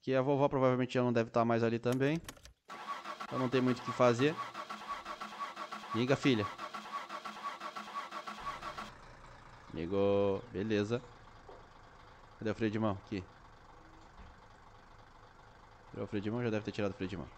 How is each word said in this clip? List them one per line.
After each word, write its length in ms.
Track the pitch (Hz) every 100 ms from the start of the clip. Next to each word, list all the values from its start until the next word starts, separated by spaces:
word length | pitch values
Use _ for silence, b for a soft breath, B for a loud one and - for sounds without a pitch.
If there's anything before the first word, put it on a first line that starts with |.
Que 140 | - 131
a 60 |
vovó 260 | 131 143 139
provavelmente 480 | 139 131 127 127 127
já 80 |
não 100 | 123
deve 160 | 120 117
tá 160 | 120 117
mais 180 | 117
ali 140 | 113 117
também. 420 | 120 127 139 165 - - - _ _ - - - - -
Então 140 | - 127
não 120 | 127
tem 120 | 127
muito 180 | 127 123
o 20 |
que 80 | -
fazer. 440 | - 123 117 143 170 - - - - - 1077 - - - - - - - - -
Liga, 220 | 113 123 135
filha. 280 | 147 117 101 - - - - - - - - - - - 208 - 214 - - 214 - 214 - - - - - - - - - - - - - 76
Ligou, 680 | 82 98 101 101 101 98 -
beleza. 500 | - 107 104 104 120 - - - - - - - - - - - - - -
Cadê 100 | 110
o 60 | 104
freio 160 | 113
de 80 | 107
mão? 180 | 110 95 -
Aqui. 180 | 101 90 - - - - - - - - - - - - - - - - - - - - - - - - - -
Tirou 140 | - 104
o 20 |
freio 160 | 107
de 80 | 101
mão? 120 | 117
Já 60 | 120
deve 160 | 107 104
ter 60 |
tirado 200 | 98 104
o 40 | 95
freio 140 | 95
de 80 | 92
mão. 100 | 69